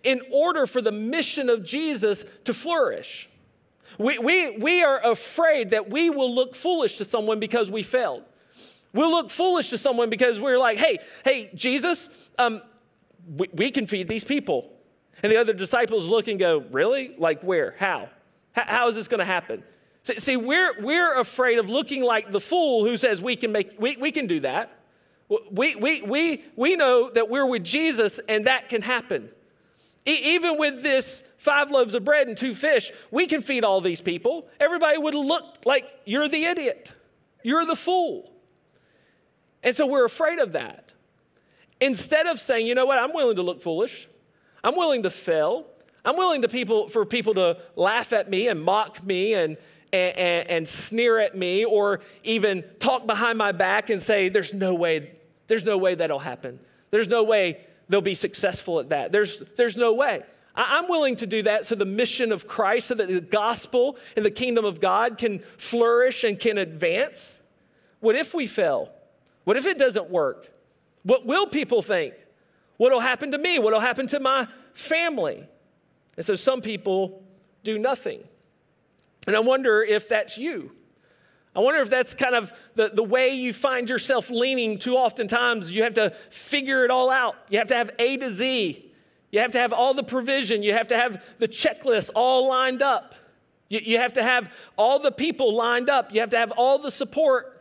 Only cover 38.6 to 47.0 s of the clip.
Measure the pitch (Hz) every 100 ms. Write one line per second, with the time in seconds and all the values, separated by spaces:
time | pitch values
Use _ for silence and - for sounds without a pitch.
38.6 | _ _ _ _ _ _ _ _ _ _
39.6 | 247 240 285 277 240 - 320 339 226 156
40.6 | 117 - _ _ _ _ _ _ _ _
41.6 | _ _ 269 202 - 302 339 302 - 233
42.6 | 226 247 262 269 254 330 254 190 180 175
43.6 | 175 160 226 - - _ _ _ _ _
44.6 | 220 320 330 262 190 - - 160 151 254
45.6 | - - _ _ 202 320 370 294 233 247
46.6 | 214 220 180 226